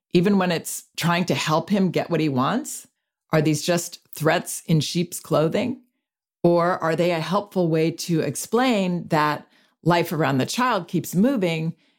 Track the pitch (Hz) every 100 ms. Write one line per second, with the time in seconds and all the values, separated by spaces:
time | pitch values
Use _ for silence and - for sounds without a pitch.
0 | _ 175 180 196 180 160 - - - -
1 | 165 175 180 139 - 156 160 202 185 147
2 | 131 165 156 135 135 214 294 - - _
3 | _ _ _ 160 156 147 - 170 - -
4 | _ - 147 165 - - - 160 139 170
5 | 175 - - 147 156 202 - - _ _
6 | _ _ _ _ 175 170 170 185 160 160
7 | 175 165 156 196 208 190 175 160 160 160
8 | - 165 - - - 226 262 226 185 175
9 | 165 160 151 151 - _ _ _ 160 175
10 | 170 160 147 135 127 - 254 220 170 180
11 | 117 165 226 277 185 165 160 - _